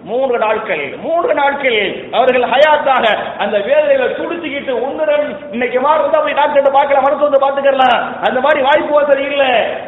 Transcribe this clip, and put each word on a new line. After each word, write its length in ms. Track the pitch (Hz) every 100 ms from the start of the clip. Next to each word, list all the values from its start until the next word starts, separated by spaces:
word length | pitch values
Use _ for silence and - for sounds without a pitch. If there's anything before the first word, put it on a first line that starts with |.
மூன்று 340 | 170 240 269 233
நாட்கள், 580 | 214 214 214 165 139 127
மூன்று 320 | 254 339 285
நாட்கள் 680 | 294 277 277 269 220 190 - -
அவர்கள் 300 | 196 254 254
ஹயாத்தாக 760 | 240 247 302 294 277 254 226 190 - -
அந்த 200 | 202 208
வேதனையில 580 | 208 302 294 269 247 -
துடிச்சுக்கிட்டு, 680 | 320 339 311 277 247 240
ஒன்னு 220 | 254 311
ரெண்டு, 320 | 311 294 277 214 -
இன்னைக்கு 300 | 233 247 247
மாதிரி 200 | 285 311
இருந்தா 200 | 285 311
போய் 120 | 294
டாக்டர் 400 | 277 - 285 277
பார்க்கலாம், 300 | 269 277 277
மருத்துவத்தை 460 | 269 294 294 277 277
பார்த்துக்கலாம், 760 | 277 277 269 254 233 - -
அந்த 180 | 196 247
மாதிரி 220 | 277 302
வாய்ப்பு 320 | 262 302 -
வசதி 280 | 294 285 277
இல்ல. 440 | 277 277 269 233 - -